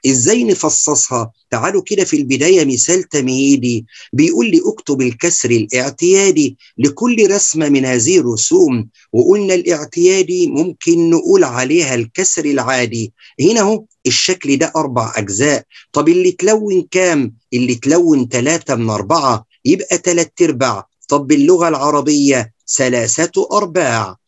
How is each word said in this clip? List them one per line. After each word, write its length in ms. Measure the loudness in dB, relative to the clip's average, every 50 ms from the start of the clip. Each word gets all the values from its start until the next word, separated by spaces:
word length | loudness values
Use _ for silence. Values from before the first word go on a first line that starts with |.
| 0
إزاي 380 | 0 0 2 2 2 2 2 2
نفصصها؟ 880 | 0 0 0 0 -2 0 0 0 0 0 -2 -2 -2 -2 -4 -4 -6 _ _ _ _
تعالوا 300 | -6 -4 -2 -2 -2 -2 -2
كده 180 | -2 -2 -2 0
في 140 | 0 0
البداية 480 | -2 0 -2 -2 0 2 4 4 4 4
مثال 380 | 2 0 -2 0 0 0 -2 -2
تمهيدي، 800 | _ -4 -2 -2 0 -2 0 2 2 2 2 0 -2 -4 -4 -6 _ -20 -20 -18 -6 0
بيقول 380 | 0 2 2 2 0 0 2
لي: 100 | 2 2 2
"اكتب 360 | 0 -6 -6 -4 -4 -2 0
الكسر 500 | 0 -2 -2 -2 -2 -2 -2 -2 0 0
الاعتيادي 1040 | 0 0 0 -2 -4 -4 -4 -4 -6 -2 2 2 2 4 4 2 2 2 0 -2 -4 _ _ -20 _
لكل 540 | -2 -2 -2 0 0 -2 -2 2 2 2 2
رسمة 380 | 2 0 0 -2 -2 -2 0 0
من 160 | 2 0 2
هذه 340 | 0 0 0 0 2 2 2
الرسوم". 680 | 2 0 -2 -2 -2 0 4 4 4 4 2 -2 -4 -8 _ _ _ _ 0
وقلنا 400 | 0 4 4 2 2 2 0 -2
الاعتيادي 920 | -2 0 -2 -4 -4 -6 -8 -2 2 2 4 4 2 0 -2 0 0 0
ممكن 640 | 0 0 -2 -2 -2 -4 _ 0 0 2 2 4 2
نقول 340 | 2 0 2 2 4 4 4
عليها 520 | 2 0 -4 -2 0 0 0 0 0 -2
الكسر 500 | -4 -4 -4 _ -4 -2 -2 -2 -2 -2
العادي. 680 | -2 -2 -2 0 -2 -2 -2 -2 -2 -4 -6 -8 -8 _ _ _ -20 _ 0
هنا 200 | 2 2 2 4
أهو 240 | 2 2 0 -2 -6 _ _ _ _
الشكل 500 | -4 -4 -2 -2 -2 -4 -4 -2 -2 0
ده 140 | 0 0 -2 -2
أربع 380 | -4 -6 -4 -4 -4 -6 -4 -6
أجزاء، 480 | -8 -8 -6 -4 -2 0 0 0 -2 -6 _ _ -20 -20 _ -4
طب 160 | 0 2 2
اللي 220 | 2 4 2 0
تلون 560 | -2 0 0 0 0 2 0 0 -2 -2 -2 -2
كام؟ 440 | -2 0 0 2 0 0 -2 -4 -6 _ _ _ -4
اللي 220 | -2 -2 -2 -4
تلون 540 | -4 0 0 2 2 4 4 2 2 0 -2
تلاتة 460 | -4 -2 -2 -2 -2 -4 -2 -4 -4
من 140 | -2 -2 -2
أربعة 560 | -4 -4 -2 -2 -2 0 0 0 -2 -2 -6 _ _ _ _
يبقى 320 | 0 0 0 0 -4 -4
تلات 360 | -2 -2 -2 0 0 -2 -4 _ 0
أرباع، 460 | 0 0 0 -2 -2 -2 -2 -6 -10 _ _ _ _
طب 200 | -2 -2 -2 0
باللغة 400 | 0 2 2 4 4 4 4 2
العربية 840 | 0 -2 -2 -2 -2 -2 -2 0 0 0 2 2 2 2 0 -2 -6 _ _ _ -8 -4
ثلاثة 720 | -2 -2 -2 0 -2 -2 -4 -2 -4 -4 -2 -2 -4 -4 0
أرباع 640 | -2 -2 -2 -2 -4 -2 -2 -2 -2 -2 -4 -6 -10 _ _